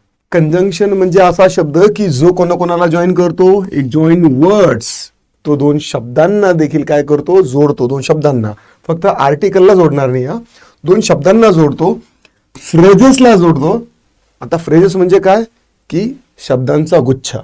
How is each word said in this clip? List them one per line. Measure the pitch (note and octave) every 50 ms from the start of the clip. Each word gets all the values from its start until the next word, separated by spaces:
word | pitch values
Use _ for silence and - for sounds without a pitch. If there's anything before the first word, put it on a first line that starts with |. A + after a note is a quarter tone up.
| _ _ _ _ _ -
कंजंक्शन | - E3+ D#3+ D3+ D#3+ F3+ F#3+ G3 E3 - G#3 G3
म्हणजे | F#3+ F#3+ F#3 F#3 E3 G3
असा | F#3 F3+ F3 - F#3+ F#3
शब्द | F#3 F#3+ E3+ D3 D3 E3 G3 G#3+ G3+
की | G#3 G#3 F3+
जो | C3 B2 D#3 F3+
कोणाकोणाला | F3 - F3 E3+ F3 E3+ F3 F3 F3 E3+ F3+
जॉईन | E3+ D#3 F3 F3 F#3 F3+
करतो? | F3+ F3+ F3 D#3+ F3+ F#3 F#3 G3 G3+ F#3
It | - - - C3+ A#2 B2+
join | D#3 D#3+ E3 E3 F3+ E3+ D3 B2+ C3 D#3+
words, | F#3+ G#3 G#3 F#3 C#3+ B2 G#2+ - - - - - - _ _ _ _ _ _ -
तो | D3+ D3
दोन | C#3+ C#3+ D3 D3 D3+
शब्दांना | D3 - - B2+ A#2 A#2+ B2 D3+ D#3+ F#3+ G#3 G#3 G3+ F#3
देखील | F3 E3 D#3+ C#3+ D#3+ D3+ -
काय | E3+ D3+ D3
करतो? | C#3+ D3 D3 C#3+ - - F3+ F#3+
जोडतो. | F3+ B2+ B2+ C#3+ D3 C#3+ - - B2+
दोन | B2 C#3 C3+
शब्दांना, | B2+ - D#3 D#3 D3 D3 C3+ A#2 A2 G#2 G2+ _ _ _ _ _ - -
फक्त | E3 E3+ F#3+
आर्टिकलला | G3+ - - C3+ C#3 D3 D3 G#3 F#3+ F#3 F#3+ F#3 G3+ G3+
जोडणार | F#3 E3+ D3 C#3 C#3+ C3+ B2
नाही | B2+ B2+ B2
हा, | C#3 G3 A#3 A#3 _ _ - _ _ _ _ -
दोन | D#3 F#3+ A3
शब्दांना | G#3+ - E3 C#3 C#3 F#3 G#3 A3+ A3+ G#3+
जोडतो, | F3+ E3 D#3 C#3 A#2+ - D#3+ G3 A3+ A3+ - _ _ _ _ _ _ _ _ _ _
फ्रेजेसला | - - - E3 D#3+ F3 G3 G3 F3 B3+ C4+ - B3+ B3+ A#3+ A3
जोडतो. | F3 F3 E3+ C#3+ C3 C#3+ E3+ G#3+ A#3 - _ _ _ _ _ _ _ _ _ _ -
आता | - A#2+ E3
फ्रेजेस | E3 - C#3+ D3+ E3 F#3+ F#3 F#3
म्हणजे | F#3+ F3+ F3+ F#3+ F#3
काय, | F#3 F#3+ G3 A3+ A3+ - _ _ _ _ _ _ _ -
की | D3 E3+ G#3+ B3+ C#4 - _ _ _ _ - -
शब्दांचा | C3 B2+ B2+ C3+ D3 D3+ D#3 D#3 F3+ D#3
गुच्छ. | A#2+ B2+ C3 - - - A2+ -